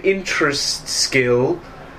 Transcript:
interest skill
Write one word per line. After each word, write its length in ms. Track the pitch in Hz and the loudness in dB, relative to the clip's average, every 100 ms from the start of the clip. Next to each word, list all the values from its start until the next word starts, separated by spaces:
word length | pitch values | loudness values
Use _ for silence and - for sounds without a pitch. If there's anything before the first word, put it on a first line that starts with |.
| 185 | 0
interest 840 | 196 180 - 151 139 - - - | 0 0 0 0 0 -2 -4 -4
skill 720 | - - 135 123 120 139 175 - - - | -2 0 2 4 4 2 0 -6 -18 -18